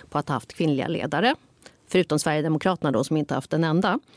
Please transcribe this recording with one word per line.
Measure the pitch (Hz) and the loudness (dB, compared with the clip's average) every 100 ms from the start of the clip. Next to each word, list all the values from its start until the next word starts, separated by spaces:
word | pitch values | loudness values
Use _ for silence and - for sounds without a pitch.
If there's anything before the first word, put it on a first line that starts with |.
| - | -6
på | 147 | -4
att | 147 | -2
ha | |
haft | 131 - | -4 -4
kvinnliga | - 160 135 151 | -2 0 0 -2
ledare. | 165 139 151 240 311 _ _ - - - | -4 -2 0 0 -2 _ _ -20 -20 -2
Förutom | 185 - 151 | 0 2 0
Sverigedemokraterna | 160 151 160 151 190 175 147 | 0 0 0 0 0 0 0
då, | 113 | 0
som | - 156 | 0 -2
inte | 143 | 0
haft | - - | -4 -2
en | 156 | 0
enda. | 165 165 196 233 - | 2 2 2 -2 -6